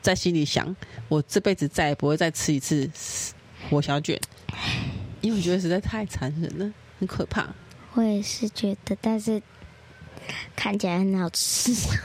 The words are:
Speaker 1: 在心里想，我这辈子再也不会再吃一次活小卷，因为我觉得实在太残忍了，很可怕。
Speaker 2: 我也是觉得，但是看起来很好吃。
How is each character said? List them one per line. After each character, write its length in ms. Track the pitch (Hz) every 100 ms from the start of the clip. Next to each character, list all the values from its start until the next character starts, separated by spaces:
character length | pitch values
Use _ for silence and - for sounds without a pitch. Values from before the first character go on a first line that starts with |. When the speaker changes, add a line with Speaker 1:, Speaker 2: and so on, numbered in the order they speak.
Speaker 1:
在 120 | -
心 200 | 180 180
里 100 | 165
想， 300 | 147 - - 190 - - -
我 140 | 156
这 180 | - 202
辈 140 | 202
子 120 | 190 143
再 200 | - 151
也 60 |
不 120 | 143 147
会 100 | 151
再 120 | 170
吃 220 | 156 -
一 60 | 143
次 320 | - 151 139 - - - - - - - -
活 100 | 147
小 180 | 143 143
卷， 200 | 151 - - - - - - - - - - -
因 100 | 214
为 80 | 214
我 40 |
觉 100 | 175
得 80 | 180
实 80 | 175
在 120 | 180
太 240 | - 220
残 260 | 202 - 135 151
忍 180 | 165 151
了， 120 | 202 208 - -
很 80 | 185
可 180 | - -
怕。 200 | 214 - - - - -
Speaker 2:
我 80 | 240
也 180 | 220 208
是 280 | 208 - 214
觉 260 | - 202 196
得， 120 | - 196
但 180 | 220 220
是 220 | 214 214 - - - - - - - - - - - -
看 200 | - 202
起 100 | 185
来 100 | 175
很 200 | 190 190
好 120 | 175
吃。 420 | - - - - 240 - -